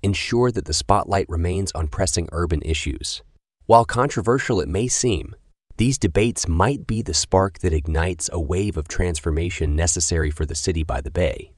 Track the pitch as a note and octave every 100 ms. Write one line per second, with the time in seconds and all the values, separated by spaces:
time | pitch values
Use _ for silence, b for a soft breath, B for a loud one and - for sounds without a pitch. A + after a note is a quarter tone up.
0 | G2 G2 - A#2 B2 A#2 - D2+ - G2
1 | - G2 - E2 E2+ F#2 G2 - E2+ -
2 | F#2 - E2+ D#2+ F2 D#2+ D#2+ D#2 - C#2
3 | - - - _ _ _ _ A2+ A#2 A#2+
4 | C#3 C3 A2 C3 - A2+ C#2+ F2+ B2 -
5 | B2+ G2 - - _ _ _ - A#2 C3+
6 | G2+ E2+ A2+ A2+ - E2 G2 C#3+ - A2
7 | A#2 - - F#2+ G2 - F#2 D#2+ D2+ D#2
8 | E2+ E2+ - E2+ D2 F2 G#2 E2 D2 -
9 | F2+ E2 - D#2 F2 - D#2 D2+ E2+ -
10 | - E2 D2+ D2+ D2 D#2+ - E2 D#2 D#2
11 | D2 E2+ F2 - -